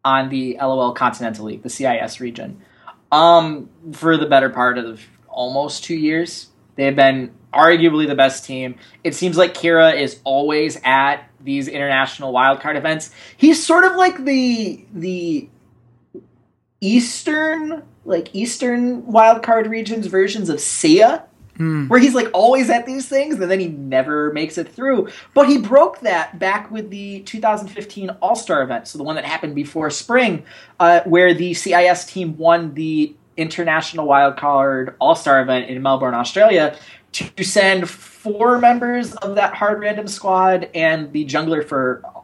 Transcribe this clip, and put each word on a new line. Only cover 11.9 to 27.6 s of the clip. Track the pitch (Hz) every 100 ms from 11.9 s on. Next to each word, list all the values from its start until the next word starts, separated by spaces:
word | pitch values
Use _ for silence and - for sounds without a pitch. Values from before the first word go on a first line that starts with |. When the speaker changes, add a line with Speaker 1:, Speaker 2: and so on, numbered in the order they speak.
| 135 135 - 139
Speaker 1:
wildcard | 123 131 139 147 151
events. | 156 156 - - - -
He's | 294 320
sort | - 339
of | 370
like | 359 370 359
the, | 269 269 254 233 202 143 -
the | 208 180 180 170 151 - _ _ _ _ _ _ - - _ _ _ _ _
Eastern, | 196 240 240 - - 311 311 320 311 320 - _ -
like, | 170 -
Eastern | 196 233 - 247 240 247 240
wildcard | 240 220 220 226 233 226 220
regions | 226 214 226 190
versions | 190 190 214 175
of | 143
Sia, | - - 165 170 226 320 - _ - -
Speaker 2:
Hmm. | 160 156 135
Speaker 1:
where | 247
he's, | 269
like, | 247 220
always | 180 226 262 254
at | 349 262
these | 262 262
things | 269 294 254
and | 180
then | 190
he | 175
never | 147 135 131 139 151 151
makes | 147 156 -
it | 165
through. | - 262 247 - - -
But | - 269
he | 277
broke | 208 269 339 -
that | 233 175 160 175
back | 190 208 214
with | 220 202
the | 202 202 196
two | 196 220
thousand | 220 208